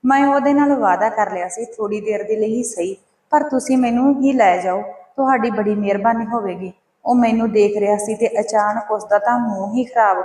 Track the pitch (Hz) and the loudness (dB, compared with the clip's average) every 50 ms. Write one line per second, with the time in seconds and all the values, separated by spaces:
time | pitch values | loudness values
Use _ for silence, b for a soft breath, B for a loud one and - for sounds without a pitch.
0 | b 254 269 277 285 277 277 285 277 285 285 285 294 285 277 247 220 190 180 180 | b 2 2 4 4 2 2 2 2 2 2 4 4 2 2 2 2 2 2 2
1 | 208 220 214 220 208 196 190 180 175 185 - 226 233 226 - - 214 202 208 208 | 0 0 0 0 -2 -2 -4 -6 -8 -8 -8 -10 -10 -10 -8 -8 -6 -4 -4 -4
2 | 208 214 208 202 202 208 220 214 214 220 220 247 233 - - 180 170 190 - - | -4 -4 -4 -4 -4 -4 -2 -2 -2 -2 -2 -2 -4 -4 -6 -6 -6 -6 -6 -10
3 | _ _ _ _ _ _ 302 294 294 294 269 254 - - 262 254 254 233 233 240 | _ _ _ _ _ _ 0 0 0 0 -2 -4 -2 0 0 2 2 2 2 2
4 | 262 285 277 - 262 277 262 254 214 190 175 180 180 185 185 202 - - - - | 2 2 2 2 2 2 4 4 4 4 4 2 0 -2 -2 -2 -4 -8 -12 -16
5 | - _ _ 269 269 262 269 233 220 240 202 214 208 208 208 208 202 202 196 202 | -20 _ _ -2 0 2 2 2 0 0 -2 -2 0 0 0 0 0 -2 -2 0
6 | 202 233 233 226 226 214 233 233 202 185 180 175 185 180 - _ _ _ _ _ | 0 0 0 0 -2 -4 -4 -4 -4 -6 -6 -8 -10 -12 -14 _ _ _ _ _
7 | - - 247 247 240 226 226 226 226 220 202 214 214 214 202 208 202 202 208 208 | -2 0 2 2 2 2 2 0 0 2 2 4 4 4 2 0 0 0 0 0
8 | 208 220 220 - 233 220 233 208 214 - 220 214 208 208 214 226 208 - 214 202 | -2 -4 -4 -2 -2 -2 0 -2 -2 0 0 0 2 0 0 -4 -4 -4 -4 -4
9 | - - 208 208 208 240 240 240 240 220 202 190 190 208 220 254 247 240 - 233 | -2 0 0 0 2 2 0 0 0 -2 -4 -4 -4 -4 -2 -2 -2 0 0 2
10 | 220 202 190 180 185 | 2 2 2 0 -2